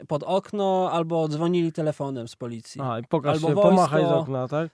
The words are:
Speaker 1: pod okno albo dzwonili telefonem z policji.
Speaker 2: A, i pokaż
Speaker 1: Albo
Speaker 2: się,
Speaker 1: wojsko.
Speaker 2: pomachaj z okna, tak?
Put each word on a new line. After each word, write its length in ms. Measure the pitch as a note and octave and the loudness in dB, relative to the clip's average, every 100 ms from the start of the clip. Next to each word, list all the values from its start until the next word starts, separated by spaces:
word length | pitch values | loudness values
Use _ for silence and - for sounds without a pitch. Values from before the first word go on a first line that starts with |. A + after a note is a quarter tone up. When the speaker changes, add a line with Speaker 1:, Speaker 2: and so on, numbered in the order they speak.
| - | -4
Speaker 1:
pod 160 | D3 | -6
okno 640 | D3 F#3+ - G#3 G3 F#3 F#3 | -2 -2 -2 -2 0 2 2
albo 360 | E3 E3 E3 D#3 | 0 0 0 0
dzwonili 440 | D3 E3+ F3 E3 | 0 0 2 0
telefonem 560 | D#3 D#3 C#3+ C#3 C3+ A#2 | -2 -4 -2 -4 -6 -10
z 80 | - | -10
policji. 460 | B2 A#2 - D3 | -10 -10 -14 -8
Speaker 2:
A, 180 | C3+ A2+ | -6 -6
i 40 | |
pokaż 300 | A#2 E3 C#3 D#3 | -2 -2 0 0
Speaker 1:
Albo 120 | D#3+ | 2
Speaker 2:
się, 60 | D#3 | 4
Speaker 1:
wojsko. 140 | G#3 | 6
Speaker 2:
pomachaj 320 | F#3+ D#3+ D3+ E3+ | 6 4 2 2
z 60 | |
okna, 360 | E3 D#3+ C3 B2+ | 0 0 -4 -4
tak? 220 | D3 E3 | -4 -4